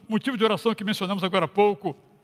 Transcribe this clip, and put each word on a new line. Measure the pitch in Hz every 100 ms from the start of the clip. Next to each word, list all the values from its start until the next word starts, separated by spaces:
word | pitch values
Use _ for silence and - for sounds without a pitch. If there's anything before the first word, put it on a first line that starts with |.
| -
motivo | 214 - 240
de |
oração | 220 202 226
que | 214
mencionamos | 202 - 185 202
agora | 185 190 165
há |
pouco, | 196 208 202 - - _ _